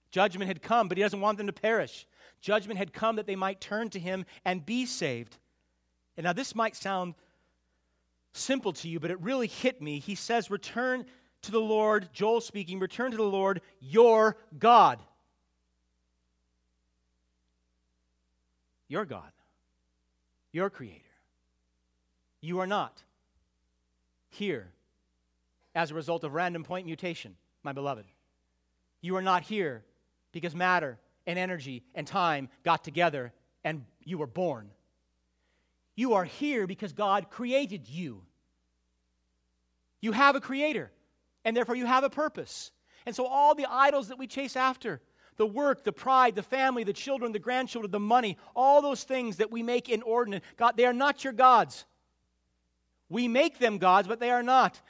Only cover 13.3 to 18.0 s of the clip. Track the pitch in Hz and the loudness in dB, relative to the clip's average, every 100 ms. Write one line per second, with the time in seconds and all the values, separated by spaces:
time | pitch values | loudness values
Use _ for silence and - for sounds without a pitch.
13.3 | 196 190 190 - _ 131 175 240 220 220 | 0 0 -2 -6 _ 0 6 8 8 6
14.3 | - - 147 214 240 170 120 - _ _ | 2 -8 2 8 10 10 6 -6 _ _
15.3 | _ _ _ _ _ _ _ _ _ _ | _ _ _ _ _ _ _ _ _ _
16.3 | _ _ _ _ _ _ _ _ _ _ | _ _ _ _ _ _ _ _ _ _
17.3 | _ _ _ _ _ _ _ | _ _ _ _ _ _ _